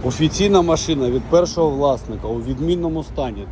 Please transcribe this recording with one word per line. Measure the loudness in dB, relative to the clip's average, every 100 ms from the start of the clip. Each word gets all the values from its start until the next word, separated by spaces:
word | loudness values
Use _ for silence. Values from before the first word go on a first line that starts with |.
Офіційна | -4 0 0 2 4 4
машина | 4 0 0 0 0
від | -2
першого | 2 4 4 2 0
власника | 2 0 0 -4 -8 -6
у | -6
відмінному | -4 -4 0 0 0 -4
стані, | -6 -6 -6 -6 -10